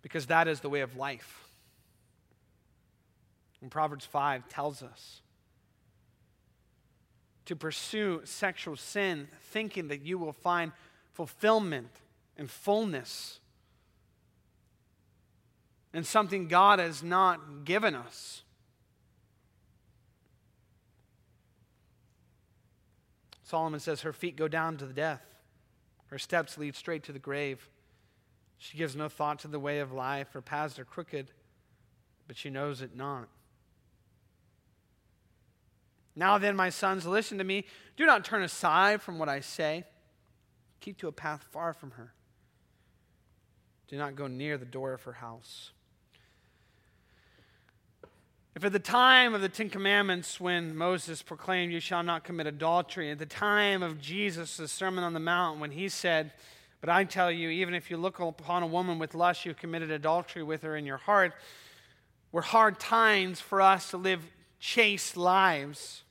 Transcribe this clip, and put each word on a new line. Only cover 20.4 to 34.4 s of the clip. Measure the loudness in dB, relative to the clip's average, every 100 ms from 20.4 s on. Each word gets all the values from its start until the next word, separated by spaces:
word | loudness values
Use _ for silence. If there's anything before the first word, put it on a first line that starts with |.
| _ _ _ _ _ _ _ _ _ _ _ _ _ _ _ _ _ _ _ _ _ _ _ _ _ _ _ _ _ -20
Solomon | -6 -2 -2 -4
says, | -4 -4
"Her | -6
feet | -6 -8 -4
go | -2
down | 0 -2 -4
to | -10
the |
death. | -4 -2 -4 -12 -20 _ _ _ _ _ _ _
Her | -14
steps | -2 -2 -2 -8
lead | -10 -8
straight | -8 -8
to | -8
the | -14
grave. | -6 -4 -4 -8 -16 _ _ _ _ _ _ _ _ _
She | -18 -6
gives | -6 -6
no | -10
thought | -4 -4 -2
to | -8
the | -6
way | -4 -4
of | -4
life. | -6 -6 -6 -8
Her | -14
paths | -8 -6 -6 -8
are |
crooked, | -14 -14 -10 -12 -12 _ _ _ _ _ _ _ _ _ _
but | -14
she | -10
knows | -4 -4 -6
it | -12 -10
not." | -8 -8 -10 _ _ _ _ _ _ _ _ _ _ _